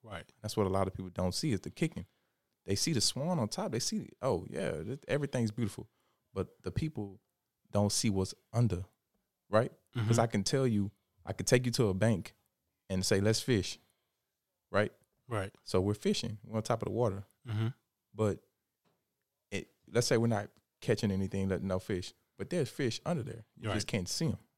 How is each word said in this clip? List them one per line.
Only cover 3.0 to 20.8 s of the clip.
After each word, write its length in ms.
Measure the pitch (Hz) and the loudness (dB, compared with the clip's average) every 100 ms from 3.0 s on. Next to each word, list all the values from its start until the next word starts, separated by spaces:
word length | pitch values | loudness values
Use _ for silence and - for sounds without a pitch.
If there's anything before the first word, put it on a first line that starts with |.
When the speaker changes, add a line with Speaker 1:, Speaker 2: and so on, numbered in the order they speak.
Speaker 2:
swan 360 | - - 151 170 | 0 0 -2 0
on 120 | 107 | -2
top. 240 | - 196 | -2 -4
They 60 | 117 | -2
see, 300 | - 220 - - | -2 -4 -6 -6
"Oh, 240 | 135 92 92 | -2 -2 -2
yeah, 220 | - - 78 | -6 -4 -4
th-, 220 | 90 139 - | -6 -8 -2
everything's 420 | 135 143 131 113 | -2 0 0 0
beautiful." 380 | 104 107 - 107 _ _ _ _ | 0 -4 -4 -16 _ _ _ _
But 140 | - 92 _ | -6 -6 _
the 80 | - | -6
people 480 | 92 160 131 101 98 _ _ _ _ _ | -4 -4 -4 -8 -10 _ _ _ _ _
don't 200 | 101 104 | 2 4
see 180 | - 113 | 4 2
what's 240 | 95 95 - _ | 2 0 -4 _
under, 320 | 117 120 98 92 _ _ _ _ _ _ | 2 2 2 -6 _ _ _ _ _ _
right? 220 | 107 123 - _ | 2 2 -6 _
'Cause 100 | 123 | -4
Speaker 1:
Mm-hmm. 160 | 107 117 | 2 4
Speaker 2:
I 60 | 117 | 4
can 160 | 104 | 2
tell 220 | 98 139 131 | 0 2 2
you, 240 | 107 101 _ _ _ - | 2 0 _ _ _ -10
I 80 | |
can 120 | 95 - | -6 4
take 200 | 127 127 | 4 4
you 60 | |
to 140 | 117 113 | 2 2
a 60 | |
bank 400 | 92 107 101 - _ _ _ _ _ _ | 4 2 2 -2 _ _ _ _ _ _
and 160 | 95 92 | -2 2
say, 140 | 98 | 4
"Let's 220 | 101 110 | 4 2
fish," 360 | - 113 90 - _ _ _ _ _ _ _ _ _ | 4 2 2 -6 _ _ _ _ _ _ _ _ _
right? 220 | 98 104 - _ _ - | 2 2 -2 _ _ -6
Speaker 1:
Right. 240 | 110 98 - | -4 -4 -10
Speaker 2:
So 180 | - 95 | 0 2
we're 120 | 98 104 | 2 0
fishing. 420 | 190 214 117 104 - | 0 0 -2 -8 -6
We're 120 | 110 | -6
on 60 | |
top 180 | 107 117 | -2 -2
of 40 | - | -2
the 40 | |
water. 320 | 110 120 95 104 _ 127 | 0 0 -2 -12 _ -8
Speaker 1:
Mm-hmm. 200 | 107 110 - _ _ _ 110 | -2 -2 -4 _ _ _ -2
Speaker 2:
But 240 | 107 98 _ _ _ _ _ _ _ _ _ _ _ | 0 0 _ _ _ _ _ _ _ _ _ _ _
it, 160 | 98 - _ - | -8 -8 _ -2
let's 160 | 110 123 | 0 2
say 100 | 123 | 4
we're 100 | 117 | 4
not 220 | 107 104 _ _ _ | 2 -2 _ _ _